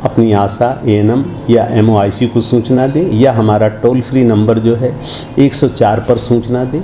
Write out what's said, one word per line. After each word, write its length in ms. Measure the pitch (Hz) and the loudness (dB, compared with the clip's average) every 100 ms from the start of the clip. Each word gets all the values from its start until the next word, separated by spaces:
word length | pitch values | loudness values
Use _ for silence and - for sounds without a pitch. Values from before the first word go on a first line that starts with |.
अपनी 280 | - - 113 | -2 0 2
आशा, 480 | 104 101 - 120 131 127 | 2 0 0 -2 -2 0
एएनएम 400 | 104 104 123 139 - - | 2 2 0 -4 -8 0
या 180 | 117 101 | 2 2
एमओआईसी 540 | 117 110 107 101 - 123 | 2 2 2 0 0 -2
को 140 | 117 | 0
सूचना 440 | - 123 113 127 135 | 0 0 0 0 0
दें 240 | 147 180 | -2 -2
या 200 | 107 135 | 2 2
हमारा 340 | 113 107 104 110 107 | 2 0 2 0 0
टोल 240 | 117 127 | 0 0
फ्री 220 | 120 131 120 | -2 0 2
नंबर 340 | 107 107 113 | 2 2 2
जो 160 | 113 117 | 0 0
है 200 | 127 - - - - - | -2 -6 -10 -12 -8 0
एक 140 | 139 | 2
सौ 140 | - 135 | 2 -2
चार 300 | 110 107 107 | 0 0 0
पर 180 | 110 117 | 0 -2
सूचना 440 | - 120 113 123 127 | 2 -2 0 -4 -4
दें। 160 | 151 | -6